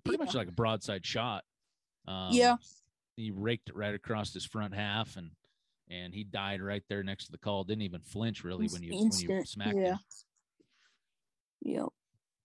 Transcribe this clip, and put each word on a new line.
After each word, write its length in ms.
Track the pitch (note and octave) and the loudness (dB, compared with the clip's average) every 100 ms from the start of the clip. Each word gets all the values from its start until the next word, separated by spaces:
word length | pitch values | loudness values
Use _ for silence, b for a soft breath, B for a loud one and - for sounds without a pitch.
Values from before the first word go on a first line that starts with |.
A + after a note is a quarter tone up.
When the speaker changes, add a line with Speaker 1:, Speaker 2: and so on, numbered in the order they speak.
Speaker 1:
pretty 140 | - E4+ | 0 2
much 160 | D4+ | 2
Speaker 2:
Yeah. 40 | B2+ | 0
Speaker 1:
like 100 | F2 | 0
a 40 | |
broadside 520 | F2 A2+ A2 - G2 | 2 4 4 0 -2
shot. 400 | - A#2 A#2+ G2+ - _ _ _ _ _ - | 0 0 0 -2 -6 _ _ _ _ _ -8
Um, 300 | F#2+ F#3 A#3+ | -4 4 8
Speaker 2:
Yeah. 200 | A#3+ A#3+ - - _ _ _ - | 8 6 0 -20 _ _ _ -8
Speaker 1:
you 180 | A2 | -4
raked 340 | F#2+ G#2+ A#2+ - | 0 0 0 -4
it 60 | - | -4
right 180 | G#2 | -2
across 380 | G#2 - A2 G#2 | -2 -2 -2 -2
his 100 | F#2 - | -4 -6
front 280 | A2+ G#2 | -4 -2
half, 420 | F#2+ G#2 G#2 A2+ G2 | -2 0 0 -2 -6
and, 160 | E2+ - _ _ _ _ - | -12 -16 _ _ _ _ -12
and 240 | F2+ F2+ | -10 -8
he 100 | G2 | -8
died 380 | G#2 G2 G2 G2 | -6 -2 -2 -2
right 220 | G2 G2+ - | -2 -4 -2
there 140 | G2+ | -4
next 240 | F#2+ G2 - | -2 -6 -8
to 60 | |
the 60 | - | -6
call. 260 | G#2+ G2+ | -2 0
Didn't 180 | F#2+ A2 | 0 -2
even 200 | G2+ E2+ | -2 -6
flinch 420 | - G2 A#2 G2+ | -8 -2 -2 -2
really 220 | F2 F#2 G#3+ | -4 -2 -2
Speaker 2:
It's 20 | |
Speaker 1:
when 140 | F3 | -2
you, 160 | E3+ F#3+ A3 | -4 2 4
when 140 | G3 | 4
you 140 | F3 | 0
Speaker 2:
instant. 100 | F#3+ | 0
Speaker 1:
smacked 420 | F3 G3+ G3+ G3+ F#3 | -2 -2 0 2 2
Speaker 2:
Yeah. 20 | |
Speaker 1:
him. 120 | F#3+ - - - _ _ _ _ _ _ _ _ _ _ _ _ - | 0 -4 -20 -20 _ _ _ _ _ _ _ _ _ _ _ _ -10
Speaker 2:
Yep. 280 | - - - _ _ _ _ _ | -4 -2 -2 _ _ _ _ _